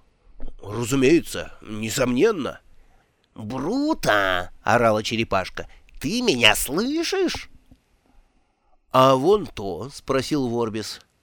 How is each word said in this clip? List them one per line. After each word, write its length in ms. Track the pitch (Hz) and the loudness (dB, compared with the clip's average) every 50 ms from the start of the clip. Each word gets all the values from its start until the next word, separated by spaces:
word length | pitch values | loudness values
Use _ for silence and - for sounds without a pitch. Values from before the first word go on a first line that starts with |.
| _ _ _ _ _ _ - - - - - - | _ _ _ _ _ _ -12 -6 -6 -6 -6 -6
«Разумеется, 960 | - 98 107 117 120 110 135 139 131 131 170 160 - - - 92 80 - - - | -12 -10 -6 -6 -4 -2 2 4 6 6 6 4 2 0 -8 -10 -10 -10 -14 -18
несомненно». 1000 | - - 110 110 110 110 98 143 127 123 123 127 175 226 220 170 123 95 - - _ _ - - - _ _ _ _ _ _ _ _ _ _ | -16 -12 -10 -8 -6 -4 -2 -2 0 0 2 2 2 2 2 0 -4 -8 -8 -10 _ _ -20 -20 -20 _ _ _ _ _ _ _ _ _ _
«Бруто!» 1160 | - 110 107 127 131 135 165 233 277 285 302 320 - - - 104 104 98 95 92 90 90 - - - - | -14 -10 -8 -8 -6 -4 -4 -2 -2 -2 -2 -2 -2 0 0 2 2 2 2 0 -2 -4 -6 -12 -8 0
орала 400 | - 107 120 117 113 107 107 104 | 2 2 4 4 4 2 0 -2
черепашка. 640 | - 117 110 113 - 98 95 90 - - - 87 - - - _ _ - - | -4 -4 -4 -2 0 -2 -2 -2 -4 -8 -12 -12 -14 -16 -20 _ _ -14 -8
«Ты 220 | - 135 202 247 | -6 -4 -4 -2
меня 340 | 247 226 151 120 117 107 104 | 0 2 2 4 6 6 6
слышишь?» 920 | - - - 131 175 226 262 294 330 330 - - 381 370 302 - - - - - - _ _ - _ _ _ _ _ _ _ _ _ _ _ _ _ _ _ _ _ _ _ _ _ _ _ | 4 2 -2 -2 -2 -2 -2 -2 -2 -4 -2 -2 0 0 0 -2 -4 -10 -14 -20 -20 _ _ -20 _ _ _ _ _ _ _ _ _ _ _ _ _ _ _ _ _ _ _ _ _ _ _
«А 240 | - 131 131 135 135 | 4 6 6 6 6
вон 320 | 131 135 175 208 214 170 - | 4 4 2 2 2 0 -4
то?» 420 | - - 104 98 87 78 107 139 | -10 -8 -8 -8 -8 -8 -10 -12
спросил 580 | - - - - 131 135 127 - 156 147 131 120 | -14 -12 -6 -4 -2 -2 -2 -2 -2 -2 -2 -2
Ворбис. 520 | 117 120 117 110 104 110 101 - - - - _ _ _ | -2 -2 -2 -2 -4 -6 -8 -10 -12 -14 -18 _ _ _